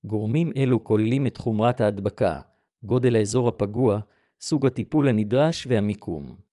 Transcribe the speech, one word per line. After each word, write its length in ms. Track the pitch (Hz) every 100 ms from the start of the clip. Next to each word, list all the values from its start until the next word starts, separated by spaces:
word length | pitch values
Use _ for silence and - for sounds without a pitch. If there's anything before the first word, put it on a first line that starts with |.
גורמים 480 | 110 107 107 143 170 139
אלו 280 | 135 117
כוללים 420 | - 107 110 135 135
את 100 | -
חומרת 440 | 123 107 117 120
ההדבקה, 600 | 107 101 98 - 101 71 - _ _ _
גודל 340 | 101 123 123 117
האזור 320 | 104 120 120
הפגוע, 520 | - 104 104 127 101 - _ _ _
סוג 260 | - 151 135
הטיפול 420 | - - 156 139
הנדרש 580 | 107 104 123 156 160 127
והמיקום. 720 | 117 104 101 - 80 67 62 _